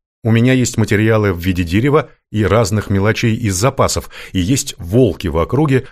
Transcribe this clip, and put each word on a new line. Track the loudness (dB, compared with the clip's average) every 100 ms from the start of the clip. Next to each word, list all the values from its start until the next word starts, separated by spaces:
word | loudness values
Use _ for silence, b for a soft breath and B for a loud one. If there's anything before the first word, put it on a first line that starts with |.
| _ _
У | 0
меня | 2 4
есть | 2 0 0
материалы | 0 2 2 2 0
в | -2
виде | -2 -2
дерева | 0 0 2 0 -2 B _
и | -2
разных | 0 2 2 -2 0
мелочей | 0 0 0 0
из | 0 -2
запасов, | 0 -2 0 -2 -2 -8 B B
и | -4
есть | 0 -2 -4 -10
волки | -2 2 2 0 -4
в | -2
округе, | 0 0 0 0 B